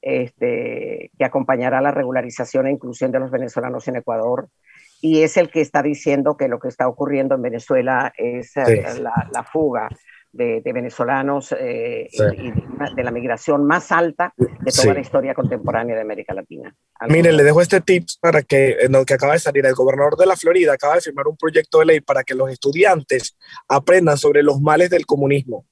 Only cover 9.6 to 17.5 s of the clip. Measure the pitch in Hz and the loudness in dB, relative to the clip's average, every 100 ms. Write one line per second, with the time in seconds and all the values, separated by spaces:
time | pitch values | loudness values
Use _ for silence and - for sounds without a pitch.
9.6 | 151 120 110 - _ - _ - 120 113 | -2 -2 -6 -12 _ -20 _ -4 -2 -2
10.6 | 120 123 123 - 123 135 139 143 135 131 | -4 -6 -8 -4 -2 -2 -2 -4 -6 -8
11.6 | 127 117 117 113 110 - 104 - 123 110 | -6 -6 -6 -8 -10 0 0 0 -6 -6
12.6 | - - 143 127 123 120 120 113 - 143 | -8 -10 -8 -6 -6 -6 -6 -6 0 2
13.6 | 143 170 - 165 170 147 175 - 123 - | 2 0 0 0 0 -2 -6 -2 -2 -2
14.6 | 131 131 117 98 - 139 135 135 131 120 | -4 2 2 0 -2 -2 -2 -4 -4 -4
15.6 | - 113 117 110 107 104 98 95 - 76 | -4 -4 -4 -6 -6 -10 -10 -12 -12 -16
16.6 | - _ _ _ - 156 170 156 147 | -18 _ _ _ 0 4 6 6 6